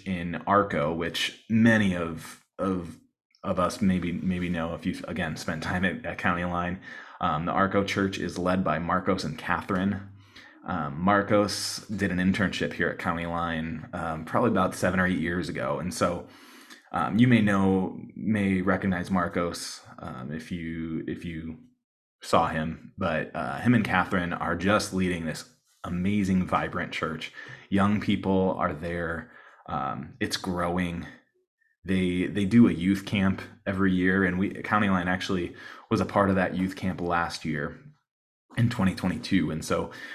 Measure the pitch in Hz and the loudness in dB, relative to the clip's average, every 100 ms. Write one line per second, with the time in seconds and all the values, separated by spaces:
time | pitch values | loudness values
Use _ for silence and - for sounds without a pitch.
0 | - 90 87 82 - 101 98 82 73 82 | -6 -6 -4 -6 2 4 4 0 0 0
1 | 82 - - - _ 110 113 110 101 87 | -4 -2 -4 -6 _ 6 6 6 4 2
2 | 82 78 - - _ - 95 92 85 - | -2 -6 -10 -18 _ -6 -2 -2 -4 -14
3 | _ _ _ _ 92 92 87 - 95 92 | _ _ _ _ -4 0 0 2 2 2
4 | 87 85 92 90 90 85 82 85 95 82 | 0 -2 -2 -2 -2 -2 -2 -4 -4 -4
5 | - 82 82 - - 80 76 90 92 80 | -6 -4 -4 -4 -6 -6 -4 0 0 -2
6 | 85 82 - 87 87 87 87 92 - - | -8 -4 -2 0 -2 -2 -4 -6 -10 -18
7 | - - 90 78 85 87 95 101 95 - | -18 -6 -2 -2 -2 0 2 2 0 0
8 | 98 95 87 82 90 92 92 78 85 90 | -2 -2 -6 -2 0 2 2 0 0 0
9 | 92 95 78 73 - 87 - 95 98 98 | 0 -2 -2 -8 -2 -4 0 0 0 -2
10 | - - - - - - - 87 73 71 | -8 -20 -20 -20 -20 -18 -8 -6 -4 0
11 | 92 101 101 107 104 - - - - 101 | 4 4 4 4 4 0 -6 -8 -8 -2
12 | 98 90 92 95 92 - 80 - 87 - | 0 2 2 2 0 0 -4 0 -2 0
13 | 90 85 85 85 85 80 80 - - 87 | -4 -2 -4 -2 -2 -2 -4 -6 -8 -6
14 | 82 80 80 113 110 95 92 - 95 92 | -4 -6 -2 2 4 4 2 2 0 2
15 | 92 90 85 87 80 73 65 71 87 - | 2 2 0 -2 -2 -4 -2 -2 -4 0
16 | 92 87 - - - - - - _ - | 0 0 -8 -20 -20 -20 -20 -20 _ -4
17 | 65 95 127 117 104 98 98 95 92 - | 0 4 6 6 6 4 4 4 0 -6
18 | - - 90 107 98 95 92 92 98 90 | -14 -6 -2 0 2 2 2 0 0 -2
19 | 87 95 85 90 87 80 - - - - | 0 0 0 0 -2 -4 -10 -12 -18 -16
20 | 85 65 64 80 - 90 82 82 82 80 | -14 -12 -10 -10 -8 -8 -6 -6 -4 -6
21 | - 82 87 80 82 80 - _ _ _ | -6 -8 -8 -8 -10 -12 -18 _ _ _
22 | _ _ - 92 82 80 82 78 - - | _ _ 0 2 2 0 -4 -6 -14 -6
23 | 92 78 - 78 65 69 101 120 90 90 | -2 -2 -4 -6 -6 0 4 4 4 0
24 | 90 95 87 85 87 87 95 104 - 95 | 2 0 -2 -4 -4 -2 2 2 2 0
25 | 92 85 82 76 - _ _ _ - 87 | 0 -2 -6 -8 -14 _ _ _ -6 -2
26 | 92 104 95 92 87 82 78 95 76 - | 0 2 4 2 2 0 -2 -4 -6 -4
27 | 80 80 - - - - - 98 101 104 | -4 -6 -10 -14 -16 -18 -2 2 4 2
28 | 101 98 95 95 92 - 90 76 87 87 | 2 0 2 2 2 0 -2 -2 -6 -4
29 | 82 85 82 - - - - 80 67 57 | -4 -6 -10 -20 -20 -20 -8 -6 -4 -6
30 | 71 - 104 - - 87 87 90 90 85 | -10 -6 -4 -4 -4 -2 0 0 -2 -4
31 | 80 - _ _ _ _ _ _ 82 95 | -10 -16 _ _ _ _ _ _ -2 0
32 | 90 90 90 101 98 120 113 82 90 98 | 2 0 0 0 4 8 8 6 2 0
33 | - 104 95 95 - - - 98 95 92 | 0 2 2 2 -6 -10 -4 2 2 4
34 | 92 95 95 90 98 - - 107 104 92 | 4 4 2 2 -2 -4 0 2 4 2
35 | 87 92 - 95 87 - - - - 110 | 2 -2 0 -2 -2 -8 -18 -20 -2 0
36 | 92 104 98 95 92 90 92 - 95 85 | 2 4 4 4 2 0 -2 -2 -4 -4
37 | 87 85 85 - 80 73 73 - - _ | 0 0 0 -4 -4 -4 -4 -8 -20 _
38 | _ _ _ _ _ - 117 - 95 87 | _ _ _ _ _ 0 0 4 2 2
39 | 92 80 - 95 76 78 - 87 - - | -2 -2 2 2 2 -2 -2 -2 -2 -8
40 | - | -14